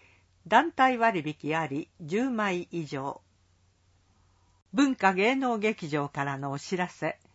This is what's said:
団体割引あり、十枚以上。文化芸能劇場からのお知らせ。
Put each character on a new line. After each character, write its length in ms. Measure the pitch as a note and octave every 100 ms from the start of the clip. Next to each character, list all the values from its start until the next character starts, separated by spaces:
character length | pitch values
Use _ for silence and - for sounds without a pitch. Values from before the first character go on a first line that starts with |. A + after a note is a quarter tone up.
| _ _ _ _ -
団 240 | A3 D#4+
体 260 | - C4 B3
割 400 | A3+ F#3 D3 D3+
引 180 | D3 D#3+
あ 80 | D#3
り、 220 | C#3 - -
十 300 | D#3 G3 C4
枚 400 | A#3 G3+ F3+ -
以 140 | E3+ D3
上。 360 | C#3+ C#3 - - _ _ _ _ _ _ _ _ _ _ _ _ _ _
文 240 | G3 C#4 B3+
化 180 | F#3+
芸 220 | F#3 G#3+ C4+
能 220 | B3+ A3+
劇 320 | G#3+ G#3+ E3
場 180 | D3+ C#3+
か 160 | -
ら 140 | C#3 C3+
の 140 | C#3
お 80 | C#3
知 180 | - F3+
ら 100 | F3+
せ。 320 | - D#3 - _